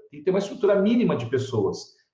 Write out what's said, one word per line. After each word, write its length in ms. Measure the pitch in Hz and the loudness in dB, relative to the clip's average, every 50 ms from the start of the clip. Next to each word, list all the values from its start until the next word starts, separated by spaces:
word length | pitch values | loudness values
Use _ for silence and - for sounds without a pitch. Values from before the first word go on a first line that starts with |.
| - - | -16 -20
tem 80 | - 147 | -20 -6
que 60 | - | -4
ter 60 | 185 | 0
uma 80 | 175 202 | 0 0
estrutura 360 | 196 - - - - 196 202 | -2 -4 -6 0 2 2 4
mínima 400 | 196 196 214 240 240 214 175 143 | 4 4 4 4 4 2 2 0
de 120 | 120 120 | -2 -2
pessoas. 680 | 113 135 123 117 - 123 107 98 90 87 - - - _ _ _ _ | -2 -2 -2 -2 -2 -2 -2 0 -2 -4 -6 -12 -18 _ _ _ _